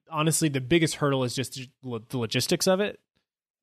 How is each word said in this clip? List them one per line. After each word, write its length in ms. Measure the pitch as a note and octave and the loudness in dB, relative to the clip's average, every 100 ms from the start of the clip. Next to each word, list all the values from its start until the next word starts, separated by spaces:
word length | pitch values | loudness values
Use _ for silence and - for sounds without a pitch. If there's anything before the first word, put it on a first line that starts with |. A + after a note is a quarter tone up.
| - | -8
Honestly, 380 | D#3 D#3+ - D#3+ | -2 0 2 0
the 140 | C3+ | 0
biggest 320 | B2+ E3+ D#3 - | 2 2 2 0
hurdle 280 | D3 C3+ | 0 2
is 100 | B2 | 0
just 340 | C3+ B2 C3+ B2+ _ | -4 -6 -10 -16 _
lo-, 200 | C3 A2+ A2+ | -10 -10 -6
the 80 | C3 | -6
logistics 480 | A2 B2+ - F3 F#3+ | -2 0 0 2 2
of 140 | F#3 | 2
it. 200 | G#3 - _ _ _ _ _ _ | 0 -6 _ _ _ _ _ _